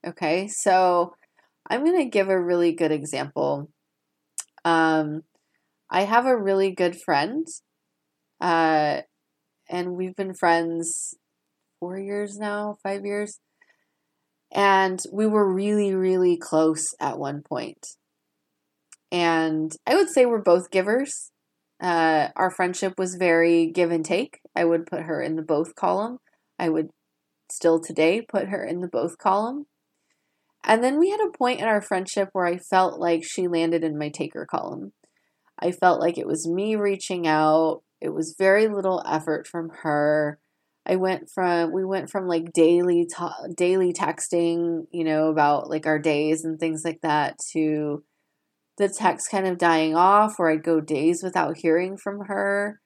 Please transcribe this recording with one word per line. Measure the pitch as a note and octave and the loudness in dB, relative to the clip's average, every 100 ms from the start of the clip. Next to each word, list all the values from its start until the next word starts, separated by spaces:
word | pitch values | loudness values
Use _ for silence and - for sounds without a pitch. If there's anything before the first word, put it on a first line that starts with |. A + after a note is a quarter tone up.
| - | -14
Okay, | E3+ E3 E3+ G3+ | -6 -2 -2 -2
so | - - F#3 F#3 F3 F3 - _ _ _ _ - | -4 2 4 4 2 0 -6 _ _ _ _ -6
I'm | A#3 D4+ | -2 2
gonna | F4+ | 2
give | C4 G#3+ F#3+ | 2 0 2
a | F#3+ | 2
really | F3 F3 F3 | 2 2 2
good | E3+ E3 | 2 0
example. | D3+ D3 C3+ C#3 D3 C#3+ C#3+ D3 _ _ _ _ _ _ - - - | -2 -4 -6 -6 -4 -2 -2 -6 _ _ _ _ _ _ -16 -16 -6
Um, | E3+ E3 D#3+ D#3+ D3+ D3+ D#3+ _ _ _ _ _ _ | 0 2 4 2 -2 -6 -12 _ _ _ _ _ _
I | F3+ | -2
have | G3+ A3+ B3+ | 2 2 4
a | B3 | 0
really | G3 G3 G3 | 2 2 2
good | F3+ F3+ F3+ | 2 -2 -2
friend, | - D3 D#3 C4+ D#4+ - _ _ _ _ _ _ _ _ | -2 0 0 -4 -8 -12 _ _ _ _ _ _ _ _
uh, | F3+ E3 D#3+ D#3+ D3+ C#3+ - _ _ _ _ _ _ | 0 2 4 2 2 -2 -8 _ _ _ _ _ _
and | F3+ F3+ F3+ | -8 -6 -6
we've | F#3 F#3 | -8 -6
been | F#3+ | -8
friends | F#3 F3 E3+ E3 E3+ E3 - - - _ _ _ _ _ _ | 0 2 4 2 -4 -4 -8 -10 -16 _ _ _ _ _ _
four | F3+ F#3+ | -10 -10
years | G3 G3+ G#3 G3+ | -8 -6 -8 -8
now, | G#3+ G#3 G#3 G#3 | -6 -4 -6 -6
five | G3 G3 G3+ | -6 -6 -6
years. | G3+ G#3 - _ _ _ _ _ _ _ _ _ _ _ | -6 -6 -10 _ _ _ _ _ _ _ _ _ _ _
And | - G3+ F#3+ F#3+ F#3 - | 0 4 4 2 -2 -8
we | G3 A3 | -2 0
were | G#3+ G3 | 2 2
really, | F#3 G3+ G#3 G3+ | 2 0 0 0
really | F#3+ F#3 F#3 F3+ E3+ | 0 0 2 2 2
close | - D#3 D#3+ D#3 - - | 0 2 2 0 -6 -6
at | C#3 A#2 | -6 -4
one | C#3 D3 | -6 -8
point. | - C3 A#2+ - - - _ _ _ _ _ _ _ _ _ - _ | -8 -8 -8 -14 -20 -20 _ _ _ _ _ _ _ _ _ -20 _
And | F3 E3+ E3 D#3+ D#3 D#3 - - | 0 2 2 0 -2 -4 -6 0
I | |
would | D#4 E4+ | 2 2
say | - B3 | 4 4
we're | A3+ | 4
both | G3 F3 F3+ | 4 4 4
givers. | F#3+ F#3+ A#3 C#4 - - _ _ _ _ _ | -2 0 0 -2 -10 -16 _ _ _ _ _
Uh, | F3+ E3+ D#3+ D#3 C#3+ - | -2 2 4 4 0 0
our | F#3 | -2
friendship | F3+ F3+ F3+ F#3+ F#3 | 0 -2 0 -4 -2
was | F#3 | -6
very | F3+ F3+ E3 E3+ E3+ E3 | 0 2 4 6 4 2
give | E3 E3+ | 2 0
and | E3+ | 0
take. | D#3+ F3 C4+ - - | -2 -2 -2 -10 -10
I | - E3+ | -2 2
would | E3 | 0
put | E3+ F3+ | -2 -10
her | D#3+ D#3 | -6 -6
in | C3+ D#3+ | -4 -6
the | |
both | D#3 D3+ E3 | 0 0 -2
column. | - F#3 F3+ A3 B3 _ _ _ _ | -2 -2 0 -4 -10 _ _ _ _
I | E3 | -2
would | D#3+ D#3 _ _ _ _ _ _ | -2 -4 _ _ _ _ _ _
still | - E3+ E3 | 0 2 2
today | E3 D#3+ D#3 G3+ | 0 0 2 2
put | A3+ G#3 F#3+ | -2 -6 -4
her | G3 | -6
in | - F3 | -6 -8
the | F3+ | -6
both | A#2+ D3+ - | -4 -4 -2
column. | G3+ F#3+ A3 C#4 D4 _ _ _ _ _ _ _ _ _ | 0 0 -2 -6 -12 _ _ _ _ _ _ _ _ _
And | - A3 | 2 4
then | B3 C#4+ | 4 2
we | F4+ | 2
had | G#4+ | 2
a | G#4 - | -2 0
point | B3 B3 | -2 0
in | A3+ | 0
our | G#3+ | 0
friendship | G#3 F#3 F#3 - F#3+ | 0 -4 -2 -4 -2
where | F#3+ F3 | 0 0
I | F3+ | -2
felt | - F#3+ F#3 - | 2 4 4 0
like | E3+ E3 | 0 0
she | E3 - F3+ | -2 -4 -2
landed | E3+ E3 E3 | 0 0 0
in | D#3+ D3+ | -2 -4
my | D3+ | -8
taker | D3 D#3 - D3+ | -6 -8 -8 -6
column. | - - - G3 _ _ _ _ _ _ - | -6 -6 -10 -14 _ _ _ _ _ _ -6
I | F3 | -6
felt | F3+ F3+ E3+ | 2 2 4
like | E3+ E3+ | 0 -2
it | - | -4
was | D#3+ E3 | -4 -2
me | F3 G#3 G#3+ | -4 -2 -2
reaching | G3+ G3 - F#3 E3 | -2 -4 -6 -4 0
out. | D#3 D#3 D#3 D#3+ - _ _ | 2 4 4 2 -2 _ _
It | - | -8
was | D#3 D#3+ - | -6 -6 0
very | F#3+ G3+ A3 | 4 4 4
little | G3+ F#3+ F3+ - | 0 -2 -2 -2
effort | D#3 D#3 D3+ - | -4 -2 -4 -6
from | E3+ E3 - | -10 -10 -8
her. | D#3+ D3 D3 D3+ D3 D3+ _ _ _ _ | -2 0 2 2 0 -6 _ _ _ _
I | - F#3+ | -2 0
went | F#3 F#3 - | 0 -2 -6
from, | - F3+ E3+ E3 | -4 0 0 0
we | F3+ | -2
went | F#3+ F#3+ D3 | -2 -4 -4
from, | G3+ F#3 | -6 -2
like, | E3+ E3+ | -2 -2
daily | E3+ E3 F3 F3+ F3 E3+ | 4 6 6 4 2 0
ta-, | - F3 - - E3+ | -4 -8 -8 -12 -2
daily | F3+ F#3+ F3+ | 0 2 0
texting, | E3 G3 E3 - F3 E3+ E3+ E3+ E3 E3 | 0 -4 -4 -4 0 0 0 -2 -4 -6
you | F3 | -4
know, | D#3+ D#3 D#3 | -2 0 2
about, | D#3 D3 D3 - | 2 2 2 -2
like, | D3+ D3+ | -6 -2
our | D#3 | 0
days | D#3 D3 D3+ D#3+ | 2 2 2 0
and | D#3+ D#3 | -2 -4
things | E3 D#3 | -4 -4
like | E3 D#3+ | -6 -6
that, | E3 D3+ C#3 - - | 0 0 0 -6 -8
to | E3 D#3 D3+ D3+ D3 _ _ _ _ _ _ _ _ | -2 0 0 -4 -6 _ _ _ _ _ _ _ _
the | G3+ | -2
text | G3 G3+ - - | 2 0 0 -4
kind | G3+ F#3+ | -2 -2
of | F3 | 0
dying | F3 D#3+ D#3+ | 2 2 2
off, | D#3+ F#3 G#3 G#3+ G#3+ | 4 6 6 4 2
or | E3 | 0
I'd | D#3 | 2
go | D#3 D#3+ | 2 0
days | D3+ D3+ D#3 E3+ | 0 0 2 0
without | F#3 F3+ D#3 D#3+ | -2 -2 -2 -2
hearing | E3 D#3+ F#3 G3 | 2 2 0 -6
from | - G3+ G3+ | -10 -10 -8
her | G3+ G3+ G3+ G3+ G#3 | -4 -2 -2 -4 -8